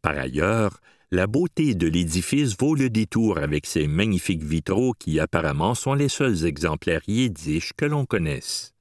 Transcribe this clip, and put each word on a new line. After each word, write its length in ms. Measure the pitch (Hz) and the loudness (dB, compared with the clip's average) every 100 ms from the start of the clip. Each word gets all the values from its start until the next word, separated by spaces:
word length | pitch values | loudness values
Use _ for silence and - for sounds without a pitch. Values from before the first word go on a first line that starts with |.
Par 160 | 80 73 | -2 -2
ailleurs, 640 | 65 65 90 113 104 - _ _ _ | -4 0 2 2 0 -4 _ _ _
la 160 | 90 95 | 0 2
beauté 480 | 127 180 - 151 98 | 0 0 0 0 2
de 120 | 82 | 2
l'édifice 680 | 85 82 85 - 139 143 101 | 2 0 -2 0 0 0 0
vaut 160 | 139 156 | 0 2
le 140 | 131 | 2
détour 480 | 110 107 117 110 85 | 2 0 2 2 0
avec 300 | 73 76 - | 0 -2 -2
ses 200 | - 76 | 0 2
magnifiques 560 | 78 110 92 - 85 | 2 2 0 0 -2
vitraux 500 | 76 80 - 95 127 117 | 0 -2 0 0 0 -2
qui 220 | - 76 | -2 0
apparemment 560 | - 82 80 71 90 123 | 0 0 0 0 0 0
sont 180 | 135 | 0
les 160 | 139 143 | 2 0
seuls 360 | - 135 92 85 | 2 0 2 0
exemplaires 580 | 76 82 76 - 80 - | 0 -2 0 -2 -2 0
yiddish 640 | 107 127 85 - 156 - - | -2 -2 -4 -4 -4 -4 -4
que 80 | 147 | -2
l'on 200 | 147 135 | -2 0
connaisse. 680 | 107 80 73 - - - _ | -2 -2 -4 -6 -8 -10 _